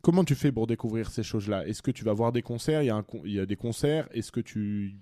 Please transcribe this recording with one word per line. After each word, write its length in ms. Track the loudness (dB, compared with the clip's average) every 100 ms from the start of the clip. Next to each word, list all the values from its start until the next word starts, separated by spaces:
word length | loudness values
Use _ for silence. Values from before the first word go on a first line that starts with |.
comment 220 | 8 6
tu 120 | 6
fais 180 | 4 2
pour 140 | 2 0
découvrir 440 | 0 -2 -2 -4
ces 120 | -6
choses-là ? 440 | -4 -4 -2 -2 -2
Est-ce 140 | -4
que 100 | -4
tu 140 | -2
vas 80 | 0
voir 180 | 2 2
des 120 | 0
concerts ? 380 | -4 -4 0 2
Il 40 |
y 60 | 2
a 40 |
un 80 | 0
con-, 200 | -4 -10
il 80 | -4
y 60 | -2
a 40 |
des 120 | -2 -2
concerts. 500 | -4 0 2 2 -2
Est-ce 200 | -6 -6
que 80 | -6
tu, 560 | -6 -4 -4 -4 -6 -10